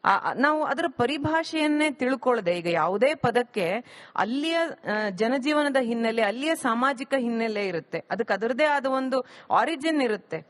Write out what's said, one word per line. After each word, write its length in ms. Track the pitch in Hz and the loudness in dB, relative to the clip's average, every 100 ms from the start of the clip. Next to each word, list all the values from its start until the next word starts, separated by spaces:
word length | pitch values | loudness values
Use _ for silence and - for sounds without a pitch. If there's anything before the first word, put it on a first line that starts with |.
| - | 4
ಆ, 260 | 196 - | 2 0
ಆ, 20 | |
ನಾವು 300 | 147 285 311 | 2 2 2
ಅದರ 220 | 285 254 339 | 0 -2 -4
ಪರಿಭಾಷೆಯನ್ನೇ 1040 | 254 240 302 302 320 320 320 302 302 302 | 0 -2 0 0 -2 -2 -2 0 2 0
ತಿಳ್ಕೊಳ್ದೆ, 680 | 302 254 262 254 233 175 175 | 0 -2 0 0 0 0 -2
ಈಗ 100 | 170 | 0
ಯಾವುದೇ 480 | 165 160 202 262 311 | 0 0 2 2 2
ಪದಕ್ಕೆ 720 | 240 226 240 214 170 214 - - - - | 0 0 0 -2 -2 -4 -8 -20 -8 -4
ಅಲ್ಲಿಯ, 420 | 202 269 320 330 | -2 -2 0 0
ಆ, 520 | 330 - - 208 214 | -2 -4 -4 -2 -2
ಜನಜೀವನದ 680 | 180 226 269 254 302 294 269 | 0 0 0 0 2 2 0
ಹಿನ್ನೆಲೆ, 400 | 233 233 226 226 | 0 0 0 2
ಅಲ್ಲಿಯ 340 | 208 226 302 330 | 0 0 -2 0
ಸಾಮಾಜಿಕ 580 | 254 226 262 262 269 269 | 0 2 0 0 -2 -2
ಹಿನ್ನೆಲೆ 500 | 233 226 226 208 196 | 0 0 -2 -2 -2
ಇರುತ್ತೆ, 320 | 170 - - - | -4 -6 -10 -6
ಅದಕ್ಕೆ 220 | 190 226 | -4 0
ಅದರದೇ 300 | 196 226 254 | 0 0 2
ಆದ 220 | 302 285 262 | 2 2 0
ಒಂದು 400 | 262 262 262 254 - - | 0 0 -2 -4 -18 0
ಆರಿಜಿನ್ 500 | 190 247 320 311 311 | 2 2 0 0 0
ಇರುತ್ತೆ. 360 | 247 208 - 160 | 0 -2 -6 -12